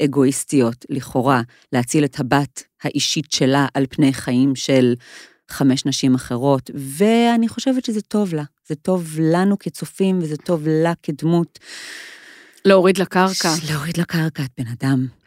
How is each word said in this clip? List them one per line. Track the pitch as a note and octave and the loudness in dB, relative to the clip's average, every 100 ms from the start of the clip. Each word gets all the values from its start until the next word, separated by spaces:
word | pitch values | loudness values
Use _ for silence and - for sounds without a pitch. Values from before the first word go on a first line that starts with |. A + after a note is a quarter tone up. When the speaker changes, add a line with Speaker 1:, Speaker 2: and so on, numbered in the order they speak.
Speaker 1:
אגואיסטיות, | C#3+ C3+ C3 C3 - C#3+ A#2 A#2+ - | -2 2 2 0 -2 0 0 -2 -8
לכאורה, | C3 - C3 C3 B2+ A#2+ _ - | -8 -4 -2 2 0 -2 _ -6
להציל | B2 B2 D#3 | -4 0 0
את | C#3+ - | 0 -2
הבת | B2+ C#3+ C3+ - - _ | 0 0 0 -8 -20 _
האישית | D3 C#3+ - D#3+ - | -6 -4 -4 -4 -4
שלה | - C3+ C#3 C3 | 0 2 2 2
על | C#3 C3 | 0 -2
פני | - C#3 | 2 2
חיים | C3 - B2 C#3 B2+ | 0 -2 2 2 0
של | - C3+ B2 B2 - - - _ - | 2 4 4 2 -6 -20 -20 _ -12
חמש | - C3+ C3+ C#3+ | 0 2 2 0
נשים | B2+ C3+ | 0 2
אחרות, | B2+ - A#2+ C#3 C3+ - | 0 0 -2 2 0 -2
ואני | C#3+ C3+ D3 G#3+ A#3 A#3 A#3 A3+ | -12 -8 0 2 4 4 2 0
חושבת | - C4+ B3+ | -2 -2 -2
שזה | B3 G#3+ | -2 -6
טוב | - G#3 G3 | -4 -2 -2
לה. | D#3 D3 _ - | -4 -8 _ -10
זה | |
טוב | D3+ - F#3 D#3+ D#3 | -6 -2 -2 -2 0
לנו | D#3+ F3 G3 G3+ | 2 4 2 0
כצופים, | E3+ - - - F#3+ F#3 | -4 -10 -10 -2 0 0
וזה | D#3 D3+ | -2 -6
טוב | - E3 D#3 | -2 -2 0
לה | D#3 E3 E3 | 0 0 -2
כדמות. | - C#3+ D#3 E3+ E3 - - - - - - - - - - _ | -6 -4 0 2 0 -8 -20 -18 -16 -18 -18 -20 -20 -20 -20 _
Speaker 2:
להוריד | G3 F#3+ F#3 F#3+ | 4 6 6 2
לקרקע. | F3 F#3 F#3+ F#3+ F3 D#3+ D3+ | 0 2 0 0 -2 -2 -2
Speaker 1:
להוריד | D3+ D#3 E3 | -4 -4 -4
לקרקע | E3+ E3 D#3+ - | -2 -2 -2 -4
את | C3 - | -8 -6
בן | A#2 A#2+ | -8 -4
אדם. | C3+ C3 B2+ - | 0 0 -2 -8